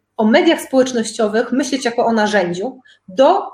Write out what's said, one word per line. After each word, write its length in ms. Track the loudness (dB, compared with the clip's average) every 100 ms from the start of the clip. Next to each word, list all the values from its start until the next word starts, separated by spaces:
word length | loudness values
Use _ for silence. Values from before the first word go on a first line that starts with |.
| _ -2
o 60 |
mediach 360 | 2 4 4 0
społecznościowych 920 | 0 0 0 -2 -6 -2 -2 0 -2
myśleć 320 | -2 -2 -2
jako 220 | -4 -2 0
o 60 |
narzędziu 680 | 0 2 0 -2 -4 -8 -10 _ _ -18
do 340 | 2 2 2 -2